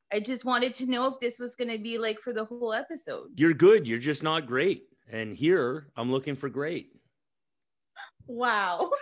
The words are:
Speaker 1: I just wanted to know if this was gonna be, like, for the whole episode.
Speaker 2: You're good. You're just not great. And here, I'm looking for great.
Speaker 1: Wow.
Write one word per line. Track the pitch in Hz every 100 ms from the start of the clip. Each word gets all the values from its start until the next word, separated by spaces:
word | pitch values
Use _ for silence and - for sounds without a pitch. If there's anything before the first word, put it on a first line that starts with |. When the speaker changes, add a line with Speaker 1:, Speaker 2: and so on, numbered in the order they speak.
| _
Speaker 1:
I | 208
just | 214 254 247
wanted | 247 240 226
to | 254
know | 247 262
if | 262
this | 240 240
was | 240 -
gonna | 240 226
be, | 220 226
like, | 220 220
for | 247
the | 220 220
whole | 240 240
episode. | 220 294 330 - 113 - -
Speaker 2:
You're | 160
good. | 143 180 220 127
You're | 117
just | 135 143
not | 156 160 127
great. | 127 180 226 - _ _
And | 110 110 -
here, | 151 185 123 151 147 -
I'm | 120
looking | 131 143 139
for | 139
great. | 139 151 160 - _ _ _ _ _ _ _ _ _ _ - - _ -
Speaker 1:
Wow. | 233 247 214 190 175 339 571